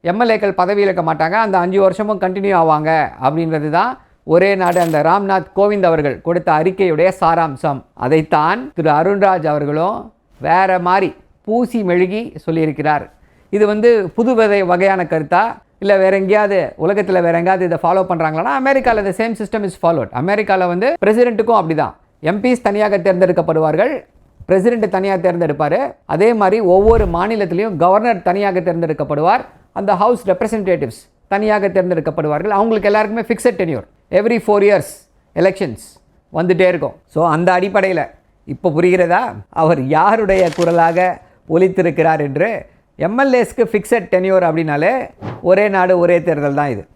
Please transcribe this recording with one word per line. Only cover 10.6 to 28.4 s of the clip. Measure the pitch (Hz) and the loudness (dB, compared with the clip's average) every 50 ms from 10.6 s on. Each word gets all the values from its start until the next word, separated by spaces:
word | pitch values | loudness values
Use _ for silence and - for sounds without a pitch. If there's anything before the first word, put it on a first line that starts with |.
| 190 190 185 180 175 175 | 2 2 0 0 0 0
மாதிரி | 185 196 196 180 - - _ _ _ _ _ | 0 2 0 -2 -6 -10 _ _ _ _ _
பூசி | - 214 240 247 240 - 233 208 180 | -4 -2 -2 -2 -2 -4 -4 -2 0
மெழுகி | 175 180 185 180 190 214 233 - - 151 - | 2 2 2 0 -2 -6 -8 -8 -14 -12 -6
சொல்லியிருக்கிறார். | - 160 160 160 151 143 - 147 151 151 143 - - _ _ _ _ _ _ _ _ - | -4 -2 0 0 -2 -2 -2 -2 -2 -2 -2 -4 -10 _ _ _ _ _ _ _ _ 0
இது | 208 214 202 208 | 0 2 2 2
வந்து | 214 214 240 233 220 190 165 - - | 2 4 4 4 4 2 -2 -2 -2
புது | 240 240 254 226 | 0 0 2 2
வகை-, | 220 208 202 202 190 175 180 | 2 2 2 2 2 0 0
வகையான | 175 190 196 190 190 175 147 165 | 2 2 0 0 0 -2 -2 -2
கருத்தா, | 160 156 143 175 185 208 233 - - _ _ _ _ 196 | -4 -2 0 0 0 0 0 -4 -12 _ _ _ _ 0
இல்ல | 202 202 190 190 | 2 2 4 4
வேற | 190 190 196 190 | 2 2 2 2
எங்கேயாவது | 185 202 208 214 202 196 190 160 117 - - 160 | 2 2 2 2 2 0 0 -2 -2 -6 -4 -2
உலகத்துல | 170 202 214 196 139 185 180 175 | -2 0 0 0 0 0 0 2
வேற | 170 165 170 | 2 0 0
எங்கேயாவது | 170 175 190 185 185 175 | 2 0 0 0 0 -2
இதை | 165 151 - | -2 -2 0
ஃபாலோ | 165 180 190 185 185 180 | 0 0 0 0 -2 -2
பண்றாங்களான்னா, | 160 160 156 156 160 175 247 277 277 262 | -2 -2 -2 -2 -2 -4 -2 -2 -2 0
அமெரிக்கால | 269 277 269 262 262 226 208 202 196 | 0 0 2 2 2 0 0 -2 -4
the | 180 - | -2 -2
same | 220 233 226 - 220 | -4 -4 -4 -6 -8
system | 190 - 220 202 190 | -6 -6 -6 -6 -6
is | 175 - - | -8 -2 -2
followed. | 170 170 156 117 98 - 123 139 | 0 0 0 -4 -4 -6 -4 -2
அமெரிக்கால | 185 202 208 214 202 196 185 180 175 175 | -2 -2 -2 0 0 0 0 2 0 0
வந்து | 180 208 262 330 - - | 0 -2 -2 -2 0 0
பிரசிடென்ட்டுக்கும் | 196 214 233 247 247 226 208 220 226 233 214 | 0 4 4 2 2 2 -2 0 2 2 2
அப்படிதான், | 180 160 160 151 147 101 - _ _ _ _ _ - 156 | 2 0 -2 -2 -2 -4 -6 _ _ _ _ _ -4 -4
எம் | 185 208 196 | -4 0 0
பிஸ் | 247 254 240 - 208 | 0 0 0 0 -2
தனியாக | 202 208 214 208 202 196 165 196 | 0 0 0 0 0 0 2 0
தேர்ந்தெடுக்கப்படுவார்கள், | 185 175 190 180 180 175 165 165 160 160 156 156 156 160 208 269 311 233 - _ _ _ _ _ _ _ - - | 2 2 2 2 2 0 0 0 0 0 0 0 0 0 0 -2 -2 -6 -10 _ _ _ _ _ _ _ -2 0
பிரசிடென்ட் | 185 190 185 240 240 233 214 190 185 | 0 2 4 2 0 0 -2 -2 -2
தனியா | 185 190 196 196 185 170 | -2 -2 -2 -2 0 0
தேர்ந்தெடுப்பாரு. | 185 170 170 170 156 147 143 156 147 160 226 269 277 - _ _ _ - | -2 0 0 -2 -2 -2 -2 -2 -2 0 -2 -2 -4 -8 _ _ _ -2
அதே | 156 196 226 240 220 | 2 2 2 2 2
மாதிரி | 208 185 196 233 220 180 180 | 2 2 2 2 2 4 4
ஒவ்வொரு | 190 202 220 233 226 214 185 165 170 | 4 6 4 4 4 2 0 0 -2
மாநிலத்திலையும் | 180 208 226 214 202 170 175 175 214 226 190 143 165 | -2 -2 -2 -2 -2 -2 -2 -4 -4 -4 -2 0 2
கவர்னர் | 180 190 208 220 240 226 185 - 180 | 4 4 4 2 0 -2 0 -2 -2
தனியாக | 180 196 | -2 0